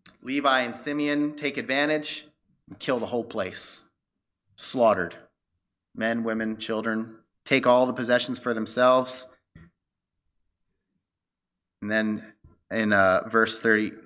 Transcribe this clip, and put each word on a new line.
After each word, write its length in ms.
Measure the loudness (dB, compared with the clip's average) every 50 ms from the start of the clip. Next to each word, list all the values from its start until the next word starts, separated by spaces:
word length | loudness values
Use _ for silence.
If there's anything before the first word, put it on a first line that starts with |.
| -20 -20 -20 _
Levi 380 | -8 -4 -2 0 2 2 2 2
and 160 | 0 -2 -6
Simeon 580 | -8 -8 -6 -4 -2 -2 0 0 0 -2 -2 -4
take 220 | -6 -6 -6 -6
advantage 680 | -6 -4 -2 0 0 0 0 0 -2 -2 -6 -10 -10 -12 -16 _ _ _ _ _ _ _ -20
and 100 | -18 -8
kill 200 | -4 -2 -2 -2
the 80 | -2
whole 180 | -4 -4 -6 -6
place. 600 | -4 -4 -6 -6 -4 -6 -6 -6 -6 -8 -8 -12 _ _ _ _ _ _ _ _ _ _ _ _ _ _
Slaughtered. 580 | -10 -8 -4 0 4 4 4 4 4 0 -6 -6 -14 -20 _ _ _ _ _ _ _ _ _ _ _ _ _ -8
Men, 280 | -4 -4 -2 -2 -2 -2
women, 340 | -4 -4 -4 -4 -6 -6 -8
children. 580 | -6 -6 -4 -4 -2 -4 -4 -4 -6 -8 -14 -20 _ _ _ _ -4
Take 200 | 0 0 2 4
all 200 | 4 4 4 4
the 80 | 2 -2
possessions 440 | -4 -2 0 0 0 0 -2 -8 -6
for 140 | -4 -4
themselves. 760 | -4 -4 -4 -4 0 4 6 6 6 6 4 0 -4 -6 -8 -12 _ _ _ _ -20 -20 -20 -20 _ _ _ _ _ _ _ _ _ _ _ _ _ _ _ _ _ _ _ _ _ _ _ _ _ _ _ _ _ _ _ _ _ _ _ _ _ _ _ _ _ -10
And 100 | -4 -2
then 440 | 0 0 0 0 -2 -6 -8 -14 -20 _ -20 -20 _ _ _ -6
in, 220 | -4 -2 2 4
uh, 340 | 6 6 6 6 6 4 2 2
verse 300 | 2 2 2 2 -2 0
thirty, 340 | 4 4 4 4 2 -2 -6 -12 -20